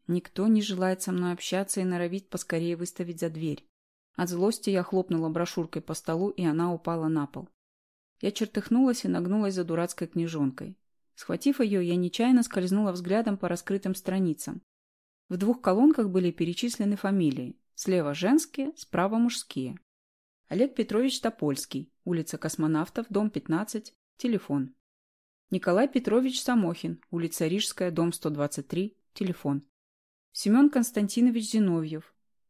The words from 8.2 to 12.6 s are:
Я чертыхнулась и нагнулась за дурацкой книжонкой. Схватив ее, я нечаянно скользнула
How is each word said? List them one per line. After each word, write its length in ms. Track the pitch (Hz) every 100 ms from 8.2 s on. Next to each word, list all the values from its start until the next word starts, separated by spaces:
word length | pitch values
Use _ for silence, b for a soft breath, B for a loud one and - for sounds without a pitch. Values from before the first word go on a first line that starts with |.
Я 120 | -
чертыхнулась 720 | - 214 214 - 233 262 240 190
и 20 |
нагнулась 460 | 175 175 214 202
за 100 | 185
дурацкой 440 | 170 165 175 - 175
книжонкой. 680 | 170 165 160 135 131 - 190 _ _ _
Схватив 460 | - - 170 285 277
ее, 200 | 220 196
я 160 | 175 180
нечаянно 460 | 175 - 240 247
скользнула 500 | 233 202